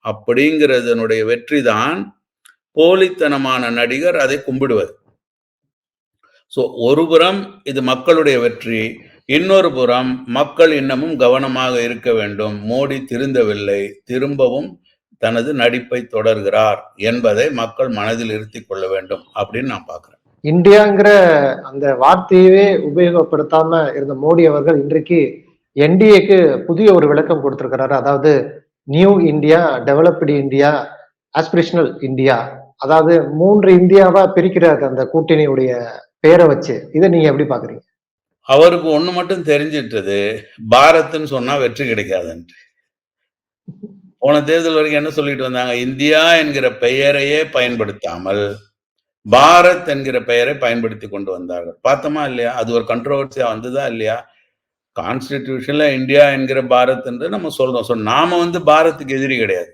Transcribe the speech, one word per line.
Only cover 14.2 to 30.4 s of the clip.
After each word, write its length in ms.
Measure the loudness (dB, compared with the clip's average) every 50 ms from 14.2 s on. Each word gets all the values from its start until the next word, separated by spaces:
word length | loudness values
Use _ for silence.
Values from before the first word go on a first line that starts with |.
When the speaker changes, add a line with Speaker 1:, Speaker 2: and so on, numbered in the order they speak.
| -4 -6 -2 -2 -2 -2 -2 -6 -8 -10 -16 _ _ _ _ _ _ _ _
Speaker 1:
தனது 360 | _ -4 -4 -2 -4 -4 -4 -4
நடிப்பை 460 | 0 0 0 0 -2 -8 -8 -8 -8
தொடர்கிறார் 800 | -8 _ -6 -2 0 0 -2 0 -2 -2 0 2 0 0 -2 -4 -8 -20 _
என்பதை 500 | _ -4 -4 -4 0 -2 0 0 0 -2 -2
மக்கள் 380 | -2 -6 -8 -8 -6 -6 -6 -4
மனதில் 400 | -4 -6 -4 -4 -4 -4 -6 -8
இருத்தி 320 | -8 -8 -10 -14 _ -20
கொள்ள 260 | -14 _ -10 -8 -6
வேண்டும் 360 | -6 -6 -6 -6 -8 -12 -12 _ _ _
அப்படின்னு 360 | -8 -8 -8 -8 -8 -8 -8 -10
நான் 120 | -12 -14
பார்க்கிறேன். 340 | -16 -18 -18 _ _ _ _ _ _ _ _ -4
Speaker 2:
இந்தியாங்கிற 680 | 0 0 4 6 8 8 8 8 4 4 4 6 6 6 6 6 6 4 4 2 0 -2 -6
அந்த 240 | -12 -14 -8 -4 -2 -2 0
வார்த்தையவே 720 | 4 4 4 4 2 2 2 4 6 8 8 8 6 4 4 2 0
உபயோகப்படுத்தாம 1120 | -2 -4 0 0 0 2 2 0 0 0 -2 -4 -2 0 0 0 2 2 0 0 -2 -2 -4
இருந்த 180 | -6 -6 -6 -6
மோடி 320 | -4 0 2 4 4 4
அவர்கள் 320 | 4 2 2 0 0 0 0
இன்றைக்கு 640 | 0 0 -2 -2 -2 0 0 0 0 -2 -4 -12 _ _ _ _ _ _
என் 260 | _ 0 2 2 4
டி 120 | 4 6 6
ஏக்கு 540 | 6 6 6 4 4 6 6 4 2 -2 -4
புதிய 300 | -4 -2 4 4 6 6
ஒரு 140 | 6 4
விளக்கம் 360 | 4 2 0 0 0 -2 -2 -2
கொடுத்திருக்கிறாரு. 480 | -4 -6 -6 -8 -6 -4 -4 -2 -2
அதாவது, 400 | -2 -2 0 -2 -2 2 2 2 2 2 0 -6 -12 -20 _ _ _ _ _
நியூ 360 | -4 2 4 4 4 4 4
இந்தியா, 640 | 2 0 0 0 4 4 4 4 4 0 -2 -2 0
டெவலப்டு 460 | 0 2 4 4 2 2 0 -2 -2
இந்தியா, 420 | -2 -2